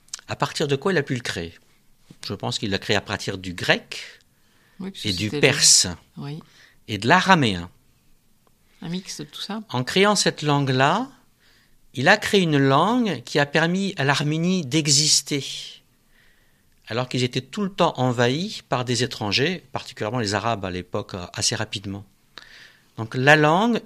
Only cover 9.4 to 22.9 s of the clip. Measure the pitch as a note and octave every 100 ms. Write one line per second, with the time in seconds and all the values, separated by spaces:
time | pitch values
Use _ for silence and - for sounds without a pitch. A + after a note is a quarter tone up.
9.4 | - G#3 G#3+ B2 B2+ F#3 G3+ G3+ F3 -
10.4 | D3 C#3+ C3+ C3 C#3 F#3+ C4+ - _ _
11.4 | _ _ _ _ _ - C#3+ G#3+ - G3+
12.4 | F3 C#3+ C3+ C3+ F#3 B3+ A3+ C3 - D3+
13.4 | C#3+ E3 E3 F#3 G3 - C#3 C#3 D3 D#3
14.4 | E3+ F#3 C#3 D3 D3+ C#3+ D3+ - - C#3+
15.4 | - - - - _ _ _ _ _ _
16.4 | _ _ _ _ - A2+ B2+ C3 B2 C3
17.4 | B2 - G3 - E3+ - B2+ A#2+ A#2+ C#3+
18.4 | G3+ - - B2+ B2 A#2+ B2 - G#2+ G2
19.4 | D3 F#3 - - - - G#2+ B2 G#2 G2+
20.4 | A2+ A2 F#2+ F2+ F2+ G#2+ G2 G2 F2 -
21.4 | - G#2+ A2 - G2+ G2+ G#2 _ _ -
22.4 | - - - _ _